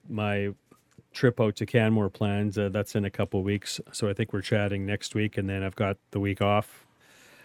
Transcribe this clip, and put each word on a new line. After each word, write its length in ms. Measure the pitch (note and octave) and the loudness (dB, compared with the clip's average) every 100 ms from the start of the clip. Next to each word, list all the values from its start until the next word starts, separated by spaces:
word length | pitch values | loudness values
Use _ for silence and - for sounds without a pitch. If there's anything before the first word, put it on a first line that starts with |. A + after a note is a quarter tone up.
| - | -8
my 460 | G#2+ G#2 G2+ G2+ - _ _ _ - _ | -4 -2 0 -2 -6 _ _ _ -20 _
trip 300 | - B2+ - | 2 4 4
out 160 | A2 G#2 | 2 0
to 80 | A2 | 0
Canmore 440 | A#2+ A2 A2 G2 | 4 4 4 2
planned. 480 | - G#2+ G2+ G#2 G2+ | 0 0 0 0 0
Uh, 120 | G2+ | 0
that's 260 | G2+ G2+ A2 | 0 -2 -2
in 80 | |
a 60 | G2+ | -2
couple 320 | - G2 G2+ | -2 -2 -2
weeks. 380 | F#2+ G#2 - - - | 0 -2 -4 -10 -10
So 160 | - G#2 | -4 -2
I 40 | |
think 180 | G2 A2+ | -2 -4
we're 100 | G#2 | -4
chatting 440 | F#2 A2 G#2 G2 G2 | 0 0 0 -2 -4
next 280 | G#2 - G#2+ | -4 -4 -2
week, 220 | G#2+ - | -2 -2
and 120 | G2 | -4
then 140 | G2 | -4
I've 120 | F#2+ - | -4 -2
got 220 | G2+ G2 _ | -2 -4 _
the 100 | G2+ | -4
week 200 | G2+ G2 | -2 0
off, 440 | G2+ G#2 - - _ _ _ - - - | 2 2 0 -8 _ _ _ -20 -20 -20